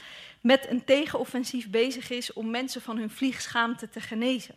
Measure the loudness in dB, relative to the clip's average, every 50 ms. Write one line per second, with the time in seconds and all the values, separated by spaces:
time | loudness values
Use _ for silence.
0 | -20 -18 -18 -18 -18 -20 -6 _ 6 6 6 6 6 2 -2 0 4 6 6 6
1 | 6 2 -2 -2 -4 -2 -4 -4 -4 -4 -4 -6 -4 0 2 2 2 2 0 -4
2 | -6 -6 -6 -6 -6 -6 -6 -6 -4 -4 -2 -2 -4 -4 -6 -8 -8 -6 -6 -4
3 | -4 -6 -4 -2 -2 -2 0 -2 -6 -2 0 2 2 2 0 -4 -8 -12 -12 -12
4 | -10 -6 -4 0 0 0 0 -2 -4 -10 -16